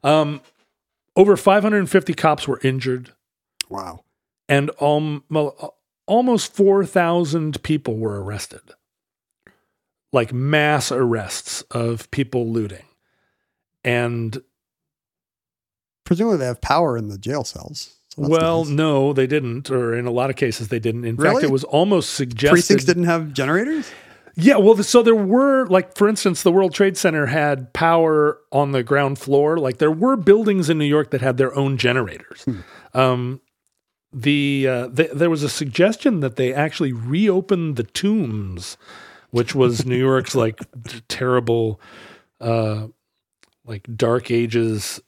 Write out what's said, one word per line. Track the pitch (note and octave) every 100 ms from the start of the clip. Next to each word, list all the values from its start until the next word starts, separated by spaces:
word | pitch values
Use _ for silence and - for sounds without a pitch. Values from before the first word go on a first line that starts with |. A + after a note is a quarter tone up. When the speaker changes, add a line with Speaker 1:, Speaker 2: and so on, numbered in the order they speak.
Speaker 1:
Um, | C#3+ D#3 D3 D3 _ _ _ _ _ _ _ -
over | G3+ F#3+
five | - G3+
hundred | G#3 G#3 F3
fifty | F#3+ -
cops | E3 D#3+ D3+ -
were | C3
injured. | C3+ C3 B2+ B2+ B2 _ _ _ _ _ -
Speaker 2:
Wow. | - E2 E2 _ _ _ _ -
Speaker 1:
And, | C#3+ C#3+ -
um, | D3 D3 D3+ D3 _
well, | D#3 D3 -
uh, | - _ _ _ -
almost | A3 B3+ A#3 -
four | - G3+ G3
thousand | F#3 F#3 E3+ F3 E3 E3 D#3 C#3+
people | - D#3 C#3 A2
were | A2 G2+
arrested. | F#2+ G#2 - - _ _ _ _ _ _ _ _ _ _ _ _ _ _ _
Like, | C3+ A#2
mass | B2 C#3 D3+ D3+ D3 -
arrests | B2+ B2 A2+ G2+ - - - -
of | B2 A#2 A2+ -
people | - B2+ B2+ A#2
looting. | A2+ G#2 F#2 _ _ _ _ _ _ _ _ _ _
And | B2 A#2+ A#2+ A#2+ A2+ B2+ _ _ _ _ _ _ _ _ _ _ _ _ _ _ _ _
Speaker 2:
Presumably | - F3 A3+ F3+
they | B2+
have | A#2+
power | - D3 E3 A#2
in | G#2+
the | G2+
jail | G#2+ C#3+
cells. | - - - D3+ - _ _
So | -
that's | C#3
Speaker 1:
Well, | D#3+ D#3+ E3
Speaker 2:
nice. | D#3
Speaker 1:
no, | C#3+ D#3+ C#3 C#3
they | C3+ C3
didn't, | D3+ B2+ A#2+ C3
or | C3 A#2 A#2
in | B2
a |
lot | A#2+ C3+
of | C3
cases | B2+ A2 A2
they | A#2+
didn't. | A#2 A2+
In | A#2 A#2
fact, | D#3
Speaker 2:
Really? | B3+
Speaker 1:
it | D4+
was | C3+
almost | C#3 D3 F#3+ F#3+ -
suggested | - B2+ A2+ C#3+
Speaker 2:
Precincts | F3 F3 G3+
didn't | C3+ F3
have | F3 E3 D#3
generators? | C#3 C3+ E3+ B3+ D#4 - - - - -
Speaker 1:
Yeah, | - F#3 C#4+
well, | G3+
th-, | G#3+ -
so | A#3+
there | A#3
were, | A3+ F#3+ A#3+ C#4 C4+ B3
like, | F#3 F3+ -
for | G#3
instance, | A3 G3 E3+
the | F3+
World | F3+ F#3+
Trade | - G3 F#3
Center | F#3 D#3 C3
had | D#3 D3 C#3 B2
power | - E3 E3 D#3+ D3+ D3+ - _
on | C#3 C#3+
the | C3+
ground | A#2 C#3+ C#3 C#3
floor. | - C#3 D3 E3
Like, | C3+ B2+
there | D#3
were | D#3+ B3 C4
buildings | F3 G#3 A3 G3 D3+
in | D#3+
New |
York | D3 D3 D3+
that | C3+
had | C3 B2+
their | C3+
own | C#3 C#3 C3
generators. | B2 B2+ G#2+ F2 - -
Speaker 2:
Hmm. | - G#2 - - -
Speaker 1:
Um, | B2+ C3 B2 B2 C3+ _ _ _ _ _ _ _
the, | C3+ A#2 D3 C#3 C#3 C3+
uh, | B2 B2
th-, | C3 D#3+
there | C#3 E3+
was | D#3+
a | C#3+
suggestion | - D3 A2+ F#3+ A3 C#4+ G3
that | C3+ A2+
they | B2+
actually | C3 D3+ - D3
reopened | A#2+ A#2 D#3 G#3+ F#3 F#3 F#3 E3 B2+
the |
Tombs, | A2+ - G3 A3 C3+ G#2+ F#2+ F2+ F2 - - - - - _
which | A#2+ A#2
was | C#3 B2 A2+ A#2+
New | B2
York's, | C3 C3 B2
like, | C3 A2+ A2+ -
<laughs> | B2 A2+
t-, | A#2 _
terrible, | - B2+ B2 A#2 A#2 A2 G#2 - - - - _ _
uh, | A#2 A2+ A2 G#2+ G#2+ _ _ _ _ _ _ _
like, | - G#2+ - A2+
Dark | A#2 A#2+ -
Ages | A#2 A#2 A#2 A2+ G#2+ - -